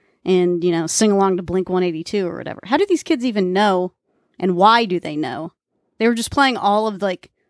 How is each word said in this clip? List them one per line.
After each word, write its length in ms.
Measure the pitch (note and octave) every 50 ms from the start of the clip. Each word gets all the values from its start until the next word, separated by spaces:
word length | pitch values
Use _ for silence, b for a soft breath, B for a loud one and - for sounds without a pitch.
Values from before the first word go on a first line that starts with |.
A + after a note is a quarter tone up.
| _ _ _ _
and, 400 | - F3+ F#3 F3+ F3+ F3 F3 E3+
you 80 | E3+ F3+
know, 160 | E3 E3 D#3+
sing 240 | D#3+ - - A3 G#3
along 280 | G3 G3 G3 F#3+ F#3 F3
to 40 |
Blink 280 | F3+ D#3 F3 F#3+ F3+ -
one 120 | F3+ F#3
eighty-two 440 | F3+ F3+ D#3+ D#3+ E3+ - - G#3 F#3
or 100 | E3+ -
whatever. 240 | - - - - - -
How 120 | F#3 B3+
do 80 | D#4 G4+
these 160 | G4+ F4+ -
kids 220 | - - D#4+ A#3+ A#3+
even 300 | B3+ G3+ G#3 F#3 F3+ F3+
know, 400 | G3+ G#3+ G#3 F#3+ F3+ F3+ F3+ _ _ _ _ _ _ _ _ _ -
and 160 | F#3+ F#3 F3+
why 300 | F3 G3 G#3+ A3+ A#3 A#3
do 160 | F#3+ F3+ E3+
they 160 | - D#3 D3+
know? 360 | D3+ D3+ B2+ A#2+ A#2 D#3+ - _ _ _ _ _ _ _ _ _ -
They 80 | A3 A#3
were 60 | A#3+
just 160 | A3+ A3+ -
playing 280 | - C#4+ C#4 C4+ A#3+ -
all 280 | - G3+ G3+ G#3+ A3
of, 140 | A3 G#3 F3
like, 300 | G3+ G3 F3+ - - - _ _ _